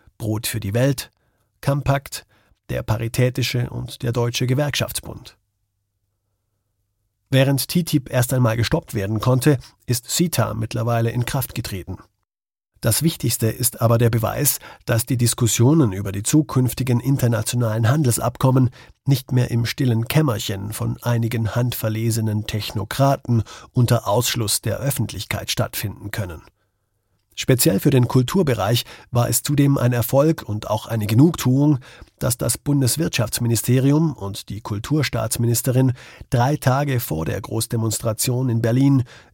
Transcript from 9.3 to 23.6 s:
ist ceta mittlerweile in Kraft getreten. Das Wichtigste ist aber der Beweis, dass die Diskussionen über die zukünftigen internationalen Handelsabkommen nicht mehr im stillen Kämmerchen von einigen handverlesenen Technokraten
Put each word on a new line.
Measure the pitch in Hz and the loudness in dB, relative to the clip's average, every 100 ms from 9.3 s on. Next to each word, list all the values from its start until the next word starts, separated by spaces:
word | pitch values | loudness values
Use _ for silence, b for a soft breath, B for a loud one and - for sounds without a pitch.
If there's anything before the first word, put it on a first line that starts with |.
| 127 151 127 B B - | 2 4 2 B B -4
ist | 120 - | -4 -2
ceta | - 175 - 110 110 | -2 0 0 -2 -2
mittlerweile | 110 120 113 117 113 | -6 -4 -2 0 0
in | 120 120 | -2 -4
Kraft | 139 123 | -4 -4
getreten. | - - 95 85 87 - _ _ _ _ _ _ _ | -6 -8 -8 -10 -12 -16 _ _ _ _ _ _ _
Das | 123 - | -2 0
Wichtigste | 165 - 127 - 113 | 0 -2 -2 0 -2
ist | - 120 - | 0 -4 0
aber | 117 117 | 2 2
der | 120 | 2
Beweis, | 117 104 110 143 - B B - | 2 -2 -2 -2 -2 B B -4
dass | 117 - | -2 0
die | 123 | 0
Diskussionen | 120 - 117 - 120 160 120 | 0 0 0 4 4 6 4
über | 95 101 | 0 -6
die | 101 | -6
zukünftigen | 98 151 151 127 127 - 131 120 | 0 2 2 0 0 0 0 0
internationalen | 135 139 120 110 - 120 117 110 110 | 0 0 2 0 -2 -2 0 2 2
Handelsabkommen | 151 127 - 113 - 131 131 123 B B B - | 2 2 0 -2 0 2 4 2 B B B 0
nicht | 139 - | 0 0
mehr | 123 123 | 0 0
im | 117 117 | 0 -2
stillen | - 131 113 117 | -2 0 0 0
Kämmerchen | 160 156 107 - 98 101 | 2 2 0 -4 -6 -6
von | 107 117 123 | -6 -6 -4
einigen | 120 120 113 113 110 | -2 0 0 -2 -2
handverlesenen | 120 123 - 110 110 113 110 110 107 104 | -2 -2 -2 -4 -2 -2 0 0 -2 -2
Technokraten | 107 - 104 95 - 139 139 - 117 - B | -6 -6 -6 -6 0 2 2 0 0 0 B